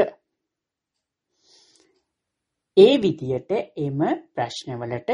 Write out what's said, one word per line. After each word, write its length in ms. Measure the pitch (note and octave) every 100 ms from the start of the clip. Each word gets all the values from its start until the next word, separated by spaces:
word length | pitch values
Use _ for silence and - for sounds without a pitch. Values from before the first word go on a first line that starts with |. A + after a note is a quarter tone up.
| - - _ _ _ _ _ _ _ _ _ _ _ _ _ _ _ _ _ _ _ _ _ _ _ _ _ -
ඒ 160 | A3 C#4
විදියට 540 | G3 - C3 B2+ - G#3 -
එම 260 | - C#3+ C#3 F#3+ E4 -
ප්‍රශ්නවලට 800 | - A#2 - - A#2+ A#2+ A#2+ -